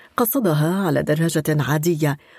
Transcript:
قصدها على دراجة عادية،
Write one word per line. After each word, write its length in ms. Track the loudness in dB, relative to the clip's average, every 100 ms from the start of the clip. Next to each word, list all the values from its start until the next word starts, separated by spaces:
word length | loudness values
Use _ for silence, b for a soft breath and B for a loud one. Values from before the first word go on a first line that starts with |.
| B -2
قصدها 720 | -2 0 0 2 0 0 0
على 160 | 0
دراجة 420 | 0 0 0 0 0
عادية، 680 | 0 0 0 0 0 0 -2 B